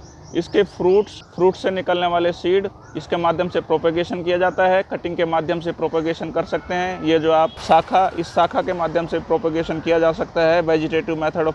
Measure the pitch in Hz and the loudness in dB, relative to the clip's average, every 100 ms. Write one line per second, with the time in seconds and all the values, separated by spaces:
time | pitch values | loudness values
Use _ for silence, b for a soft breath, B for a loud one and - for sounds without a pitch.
0 | - - - 165 170 208 190 - 180 196 | -20 -20 -6 -6 0 0 0 0 4 4
1 | 208 - - - 185 185 - 185 180 175 | 2 -8 -14 2 2 2 -2 -2 0 0
2 | 175 175 175 170 180 190 196 - - 156 | 2 2 0 0 0 0 0 -8 -12 -12
3 | - 175 170 165 180 170 - 156 165 165 | -4 0 0 0 -2 -2 0 2 2 0
4 | 170 180 170 175 180 180 185 190 - - | -2 -4 -2 2 2 2 2 2 0 -6
5 | 175 175 165 165 156 170 165 165 160 160 | -6 -2 0 0 -2 -4 -4 -4 -2 0
6 | 160 165 160 165 160 170 - 180 185 175 | -2 -4 -4 -4 -4 -6 -4 -4 -4 -4
7 | 156 160 160 160 160 - - 165 - 185 | 0 2 4 2 2 -2 2 2 4 2
8 | 190 - 165 180 175 254 185 180 165 170 | 2 -2 -4 0 0 0 -2 -2 -2 -2
9 | 165 165 - 160 165 160 165 160 165 165 | -2 -6 -2 0 0 -2 -4 -4 0 2
10 | 165 165 175 170 160 170 160 160 160 160 | 2 0 -4 0 2 2 2 0 0 -2
11 | 160 156 156 170 160 | -2 -2 -2 0 -2